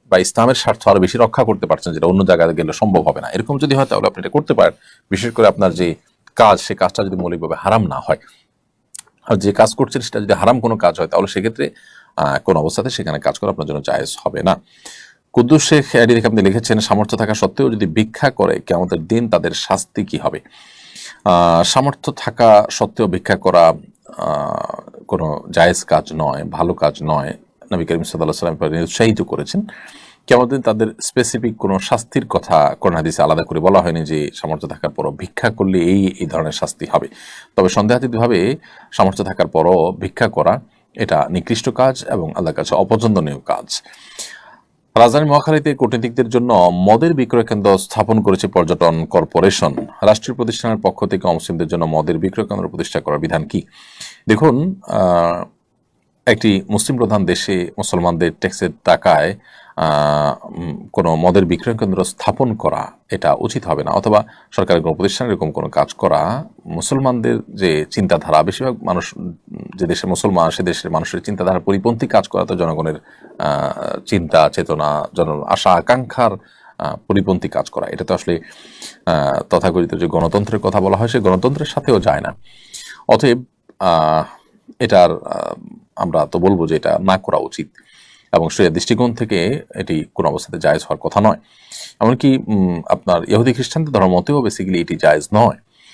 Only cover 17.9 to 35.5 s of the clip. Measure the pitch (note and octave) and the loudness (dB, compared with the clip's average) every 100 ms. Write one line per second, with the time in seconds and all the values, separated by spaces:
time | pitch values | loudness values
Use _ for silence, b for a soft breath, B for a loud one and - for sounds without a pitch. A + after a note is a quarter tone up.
17.9 | - A2 - C#3 - F#2 - - F2 F2+ | 0 -2 0 -2 2 0 0 -2 -2 0
18.9 | F2 E2 A2+ A#2 F2+ E2+ E2 - G2 - | -4 -2 -2 2 0 0 -6 -4 -4 -4
19.9 | G#2 F#2+ - - - - B B B B | -8 -6 -4 -6 -8 -14 B B B B
20.9 | B B B G2+ F2 F2 E2+ F2 C3+ C#3 | B B B 2 4 6 4 4 2 0
21.9 | - - - - A2+ A#2 G#2 G#2+ - G2+ | -2 -8 -8 -6 4 8 8 6 -2 -4
22.9 | - G#2 F#2 - F#2+ F#2+ F2+ E2 D#2+ - | -2 -2 -2 -2 0 2 6 6 4 -6
23.9 | _ _ - D#2+ D2 D2 - - - - | _ _ -8 -6 -4 -4 -6 -8 -12 -16
24.9 | - - F2+ D#2+ D2+ - G2+ F2 - - | -18 -6 -4 -4 -6 -2 2 4 2 0
25.9 | D#2 - D#2 D2+ C2+ E2+ - E2+ F2+ D2+ | -2 -2 -6 -4 -4 -6 -4 -4 0 -2
26.9 | D2 D#2 D2+ C#2+ - _ _ - F2+ D#2+ | -2 -4 -4 -4 -10 _ _ -8 -6 -2
27.9 | E2+ - E2 D#2+ D#2 F2 D#2+ D#2+ E2 E2 | -4 -4 -4 -4 -2 -4 -4 -4 -4 -4
28.9 | - A2 G#2+ F#2+ - - F#3+ G#3+ B B | 0 2 2 -2 -6 -6 -6 -6 B B
29.9 | B B B - B2 B2 C3+ A#2 A2 A2 | B B B 2 4 4 0 0 0 -2
30.9 | - - - A#2 A#2 A#2 A2+ G2 F#2+ - | -4 -6 -2 -2 -2 -4 -4 -2 -2 0
31.9 | A#2 - C#3+ - - - D#2+ D2 - F#2+ | -2 -2 -4 -2 -4 0 2 2 0 0
32.9 | E2+ D#2+ - D2+ D#2+ E2 D#2+ F2 F#2+ F2 | 0 -2 0 0 0 -2 0 4 4 2
33.9 | E2 D2+ D#2 D2 - D#2 D2+ D#2 - D#2 | -2 -4 -4 -4 -8 -10 -8 -10 -8 -8
34.9 | - - D3 F#2 - A#2 | -6 -8 -8 -12 -2 -2